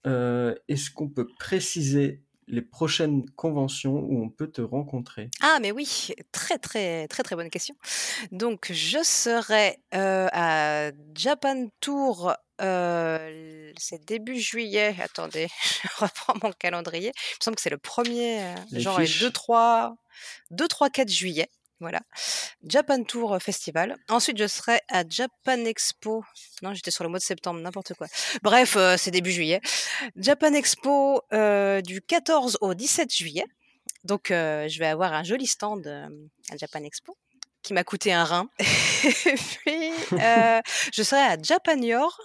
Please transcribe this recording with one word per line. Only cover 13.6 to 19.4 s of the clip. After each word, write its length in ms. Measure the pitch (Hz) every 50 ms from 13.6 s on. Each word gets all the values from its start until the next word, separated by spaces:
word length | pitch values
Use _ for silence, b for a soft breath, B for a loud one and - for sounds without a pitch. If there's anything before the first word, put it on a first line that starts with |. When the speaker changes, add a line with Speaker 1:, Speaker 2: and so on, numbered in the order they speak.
| 156 151 -
Speaker 2:
c'est 260 | - - - 175 160 151
début 340 | - 214 226 214 233 262 247
juillet. 560 | 220 - - 233 233 214 196 208 208 208 202 175
Attendez, 460 | - - - - 165 160 147 156 160 175 -
<laughs> 280 | - - - - - -
je 40 | 190 - - 220
reprends 300 | - - - - - 240 220 -
mon 80 | 214
calendrier. 600 | 185 _ - 175 175 175 170 175 165 165 185 226 277
Il 200 | - - - - -
me 40 | -
semble 120 | 226 226
que 60 | -
c'est 80 | - 170
le 80 | 147
premier, 640 | 143 - - - - 240 240 240 240 240 233 233 214 196
euh, 120 | 180 180 180 185 214
Speaker 1:
Les 80 | 131 120
Speaker 2:
genre 180 | 120 196 190 185
les 60 | 165
Speaker 1:
fiches. 160 | 156 160 -
Speaker 2:
deux, 100 | 220 247
trois, 640 | - -